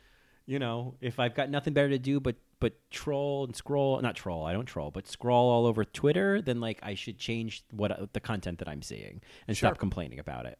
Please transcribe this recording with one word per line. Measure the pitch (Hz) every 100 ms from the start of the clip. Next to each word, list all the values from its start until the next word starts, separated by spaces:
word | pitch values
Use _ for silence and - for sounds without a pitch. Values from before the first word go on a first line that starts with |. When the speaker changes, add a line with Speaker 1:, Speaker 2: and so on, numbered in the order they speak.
| _ _ _ _ -
Speaker 1:
you | 139
know, | 127 117 123 127
if | 127 117
I've | 120
got | 113 139
nothing | 143 147
better | 143 143
to | 139
do | 127 143
but, | 135 117 _ _
but | 120 - _
troll | - - 139 143 139
and | 135
scroll, | 120 - 143 139 131
not | 120 -
troll, | - 85 78
I |
don't | 92 123
troll, | - 73
but | 85 -
scroll | - 120 123 123
all | 120 117
over | 110
Twitter, | 104 - 139 160 196 202
then, | 156 120
like, | 113 107
I | -
should | 101 - 107
change | - 117 113 - -
what, | 107 101
uh, | 95 98
the | -
content | - 107 92 85
that | -
I'm | 73
seeing | - 55 50 - - - -
and | 101
Speaker 2:
Sure. | 110
Speaker 1:
stop | -
complaining | 101 92 78 62
about | 76 64 60
it. | 58